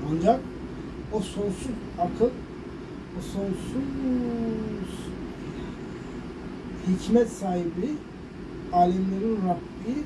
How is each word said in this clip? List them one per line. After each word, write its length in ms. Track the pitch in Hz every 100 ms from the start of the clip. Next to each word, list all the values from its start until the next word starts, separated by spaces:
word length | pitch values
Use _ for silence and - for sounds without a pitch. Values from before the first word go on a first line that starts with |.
| 147
Ancak 300 | 165 185 254 - - - - - - -
o 80 | 208
sonsuz 540 | 185 196 202 185 262 220 - -
akıl, 320 | 175 - 247 - - - - - - - - 180
o 40 |
sonsuz 640 | - 196 196 180 - 247 277 269 262 247 240 233 226 220 214 214 - - - - - - - - - - - - - - - - - - - - -
hikmet 400 | 185 - 233 233
sahibi, 640 | - 196 180 170 175 240 151 - - - - - - -
alemlerin 680 | 180 180 185 190 190 220 220 185
Rabbi 460 | 160 - - 196 277